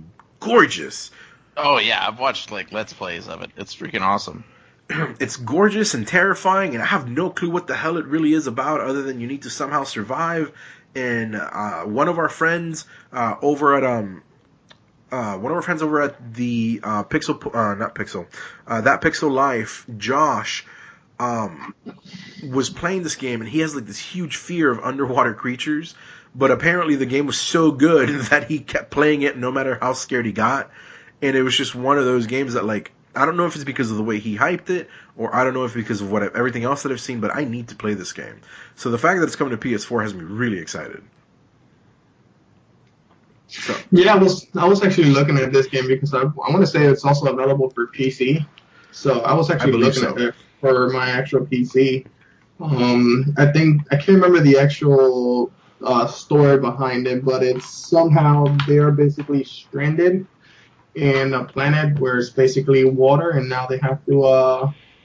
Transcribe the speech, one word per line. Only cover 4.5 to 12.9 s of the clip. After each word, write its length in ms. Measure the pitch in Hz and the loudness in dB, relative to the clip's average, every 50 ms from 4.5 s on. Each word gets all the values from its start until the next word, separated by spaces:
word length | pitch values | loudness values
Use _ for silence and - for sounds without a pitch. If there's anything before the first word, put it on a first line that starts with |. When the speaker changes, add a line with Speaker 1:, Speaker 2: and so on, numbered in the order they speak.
| _ _ _ _ _ _ _ - | _ _ _ _ _ _ _ -10
Speaker 1:
<clears throat> 300 | - 151 160 131 113 - | -6 -6 -6 -6 -6 -6
It's 160 | 139 110 - | -8 -8 -8
gorgeous 580 | - 123 113 131 165 202 214 190 214 214 208 - | -10 -8 -4 0 2 2 2 2 0 -4 -2 -4
and 140 | 123 107 - | -6 -6 -2
terrifying, 680 | - 180 180 196 180 - - 190 190 196 196 175 127 | 0 0 2 0 0 -2 0 0 0 0 0 -4 -4
and 80 | 117 | -6
I 40 | 104 | -4
have 240 | - 202 185 131 120 | -2 -2 -4 -4 -4
no 200 | 120 143 180 180 | -6 -4 -4 -4
clue 200 | 180 - 185 170 | -4 -6 -6 -4
what 180 | 170 - - - | -4 -4 -6 -6
the 80 | 131 | -8
hell 220 | 123 - 160 165 170 | -6 -4 -4 -4 -4
it 80 | - | -6
really 280 | 131 143 160 160 151 156 | -4 -2 0 2 2 2
is 140 | 160 147 131 | 0 0 -4
about, 320 | 117 127 131 147 156 143 | -4 -4 -4 -2 -2 -4
other 220 | 107 131 135 143 135 | -4 -4 -4 -4 -6
than 160 | 135 131 123 | -6 -8 -8
you 80 | 117 120 | -8 -10
need 140 | 139 139 131 | -10 -10 -12
to 60 | 123 | -12
somehow 340 | - - 147 135 147 151 139 | -10 -10 -8 -4 -4 -4 -4
survive. 680 | - - 117 104 107 127 143 165 165 170 165 156 139 - - - - - _ _ _ - | -6 -8 -8 -8 -6 -6 -4 -4 -4 -2 -4 -4 -6 -8 -16 -20 -20 -20 _ _ _ -10
And, 400 | 131 127 123 120 117 113 110 107 | -6 -4 -4 -2 -4 -4 -6 -6
uh, 460 | 104 80 - - - 104 104 90 82 85 | -8 -8 -8 -8 -8 -8 -6 -6 -8 -8
one 240 | 104 104 131 147 175 | -6 -2 -2 -2 -2
of 100 | 165 165 | 0 -2
our 100 | 160 - | -2 -4
friends, 560 | - - 160 160 170 175 170 165 160 151 - _ | -2 -2 -2 0 0 -2 -4 -6 -10 -10 -14 _